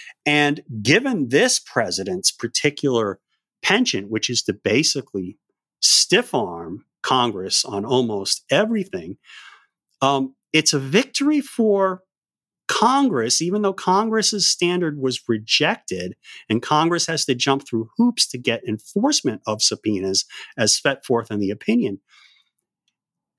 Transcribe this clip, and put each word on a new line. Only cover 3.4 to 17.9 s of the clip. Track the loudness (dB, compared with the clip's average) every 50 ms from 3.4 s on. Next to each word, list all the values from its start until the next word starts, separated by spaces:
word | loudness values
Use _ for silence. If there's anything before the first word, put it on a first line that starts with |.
| _ _ _ _ -2
penchant, | 0 2 2 2 0 0 -4 -4 -4
which | -6 -4 -4 -2
is | -2 0 0
to | 0 0
basically | -2 _ 0 2 2 2 2 -2 -2 -6 -6 _ -8 -8 -8 -12 _ _ _ _ _ _ _ _ _
stiff | 0 2 4 4 2 4 2 2 2 2 -2
arm | -2 -2 -2 -6 -10 -10 -10 -12 -12 -14 _ _ _ -2
Congress | 0 2 2 2 2 0 -4 -6 -2 -2 -2 -2
on | -2 -4 -6 -2
almost | 0 2 2 2 2 -2 -4 -2 -4 -4 -6 _ _
everything, | 2 2 2 2 0 -2 -4 -4 -8 -10 -10 -10 -14 _ _ -20 -20 -20 -20 -20 -20 -20 _ _ _ _ _ _ _ _ 0
um, | 2 2 2 0 -4 -8 _ _ _ 2
it's | 2 2 4 0
a | 0
victory | -2 2 2 2 2 2 _ -2 0 2 2 0
for | -2 -4 -2 0 2 2 4 4 2 0 0 -4 _ _ _ _ _ _ _ _ _ _ _ _ _ _
Congress, | 0 2 2 4 4 4 2 2 2 0 0 0 0 0
even | 0 -2 -2 0 0
though | 0 -2
Congress's | -2 0 2 2 4 2 2 0 0 0 0 0 0 0
standard | 0 0 0 0 0 0 0 0 -2 -2 -2
was | -2 -2 -4 -4 -2 -2
rejected | -2 -2 0 -2 0 2 2 2 0 -2 _ -8 -8 -6 -6 -8 -10 _ _ -20 -20 -20 -6 _
and | -2 -2
Congress | 0 2 2 2 4 2 2 0 -2
has | -2 -2 -4 -2
to | -2 -2
jump | 0 2 2 0 0 0
through | -4 -4 -4 -4 -4